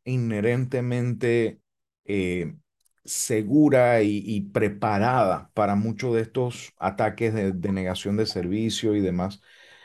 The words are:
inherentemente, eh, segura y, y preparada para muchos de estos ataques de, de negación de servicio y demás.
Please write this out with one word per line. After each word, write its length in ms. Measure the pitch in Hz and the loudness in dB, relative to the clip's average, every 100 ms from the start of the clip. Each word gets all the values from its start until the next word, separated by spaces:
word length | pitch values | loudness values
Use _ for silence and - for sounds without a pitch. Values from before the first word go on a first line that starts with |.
| - | -6
inherentemente, 1500 | 127 117 107 110 123 127 127 123 123 123 117 120 117 113 - _ _ _ _ - | -2 -2 0 0 0 -2 -4 -2 -2 -2 -2 0 2 0 -4 _ _ _ _ -6
eh, 500 | 101 90 90 80 - _ _ _ _ - | -2 -2 -2 -6 -10 _ _ _ _ -10
segura 960 | - - 110 104 147 147 127 123 117 | -8 -2 -2 2 4 6 6 6 6
y, 220 | 107 104 101 | 4 0 -2
y 160 | 104 | -4
preparada 1080 | 101 117 104 101 107 101 113 127 98 85 - | -2 0 0 0 0 2 2 2 2 0 -4
para 220 | - 101 101 | 0 2 2
muchos 400 | 113 110 127 113 | -2 -2 -2 0
de 60 | |
estos 520 | 113 131 123 - - _ | 0 -2 -4 -4 -14 _
ataques 560 | 95 101 110 104 113 | -4 0 -2 0 -2
de, 180 | 110 98 | 0 -2
de 200 | 92 101 | -2 -2
negación 460 | 95 92 92 101 104 | -2 -2 -4 -2 -2
de 80 | 107 | -2
servicio 680 | 95 87 104 113 101 110 107 | -4 -4 -2 -2 -2 0 0
y 60 | |
demás. 400 | 95 87 92 101 _ - - - | 0 0 -4 -6 _ -20 -20 -20